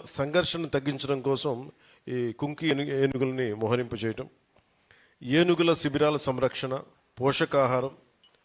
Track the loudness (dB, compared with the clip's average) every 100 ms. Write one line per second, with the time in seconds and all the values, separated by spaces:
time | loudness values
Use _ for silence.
0 | -4 -4 0 0 0 -2 -2 -2 -2 -4
1 | -2 -2 0 0 -2 -4 -8 -18 _ _
2 | -8 -4 -4 -4 -6 -2 0 0 0 2
3 | 2 2 -2 0 -2 -2 0 0 0 -4
4 | -4 -4 -10 _ _ _ _ _ _ _
5 | _ _ 0 4 4 4 4 2 0 2
6 | 2 2 -2 0 0 -2 -6 -6 -8 _
7 | _ -2 0 2 2 2 4 2 -2 -8
8 | _ _ _ _